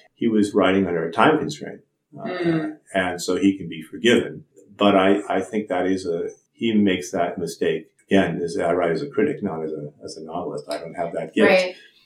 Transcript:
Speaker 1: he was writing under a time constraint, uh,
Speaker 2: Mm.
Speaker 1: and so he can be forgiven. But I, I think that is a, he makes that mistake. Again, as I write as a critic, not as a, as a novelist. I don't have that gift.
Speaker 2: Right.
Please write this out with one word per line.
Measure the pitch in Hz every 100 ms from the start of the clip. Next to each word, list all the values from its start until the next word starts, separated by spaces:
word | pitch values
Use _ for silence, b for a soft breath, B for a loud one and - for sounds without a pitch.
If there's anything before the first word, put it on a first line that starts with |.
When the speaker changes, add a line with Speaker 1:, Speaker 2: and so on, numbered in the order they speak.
| B
Speaker 1:
he | - 117
was | 107 95
writing | 104 92 95 92
under | 87 80
a |
time | 92 127 160
constraint, | - - - - _ _ _ 147
uh, | -
Speaker 2:
Mm. | 180 170 160 156 156 _
Speaker 1:
and | 95 90 87
so | - 90
he | 98 95
can | 82
be | 82
forgiven. | - 98 117 117 - - - _ _ -
But | 101
I, | 95 95 101 -
I | 95
think | 95 107 -
that | 90 92
is | 92 87
a, | 85 - - _
he | - 113
makes | 107 101 90 -
that | 92 85 95
mistake. | 82 - 85 80 - _ -
Again, | 98 87 80
as | 85 98
I | 85
write | 90 85
as | 80
a | 73
critic, | - 101 -
not | 101 80
as | 78
a, | 78 73 -
as | 80 80
a | 80
novelist. | 85 85 73 -
I | 82
don't | 80 82
have | 85
that | 85 80
gift. | - -
Speaker 2:
Right. | 190 185 b b b